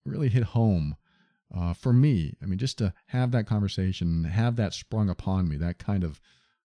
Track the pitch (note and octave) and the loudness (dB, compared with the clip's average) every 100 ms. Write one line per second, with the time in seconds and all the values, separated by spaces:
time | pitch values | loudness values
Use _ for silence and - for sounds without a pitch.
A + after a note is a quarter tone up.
0 | - - C#3 A#2 A2+ A#2+ A2+ F#2 D2+ D2 | -10 -2 2 2 2 2 4 4 0 -6
1 | _ _ _ _ _ - F2 E2+ C3 B2 | _ _ _ _ _ -4 -4 -2 2 4
2 | D3 A2+ D2+ - D#2+ F#2 B2+ - G#2 - | 6 4 0 -4 -6 -4 -4 -2 -4 -4
3 | _ B2 B2+ A#2+ G#2+ G#2+ G2+ - F#2+ F#2 | _ -4 0 -2 0 0 0 0 -2 0
4 | E2+ E2 E2 F#2+ A#2+ A#2 G#2 - - A2 | 0 0 0 0 0 0 -2 -4 -6 -2
5 | G#2 F2 - F#2+ F2+ D2 E2+ F2 - G2+ | -2 -2 -2 0 0 -2 -4 -4 -4 -2
6 | E2+ D2 _ _ _ _ _ | -2 -6 _ _ _ _ _